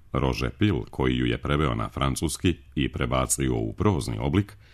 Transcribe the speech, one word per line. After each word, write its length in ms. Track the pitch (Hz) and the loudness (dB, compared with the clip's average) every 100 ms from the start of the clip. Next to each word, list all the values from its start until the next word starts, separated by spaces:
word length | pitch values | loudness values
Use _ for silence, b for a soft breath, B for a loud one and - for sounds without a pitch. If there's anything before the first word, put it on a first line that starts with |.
| - | -6
Roger 380 | 65 65 62 65 - | -2 0 0 -4 0
Pil, 180 | 104 69 52 | 0 0 -4
koji 260 | - 65 62 | -2 0 2
ju 100 | 62 | 0
je 120 | 60 | -2
preveo 360 | 65 73 76 | 0 2 2
na 140 | 57 52 | 0 -4
francuski 680 | - 67 64 80 - 95 80 - | -2 -2 0 -2 0 0 0 -4
i 140 | - 64 | -2 -2
prebacio 640 | - 64 65 64 - 65 | -2 0 0 0 0 0
u 180 | 58 55 | 0 -2
prozni 440 | - 104 82 60 55 | 0 2 2 -2 -2
oblik, 380 | 65 87 104 - B | 2 2 0 -6 B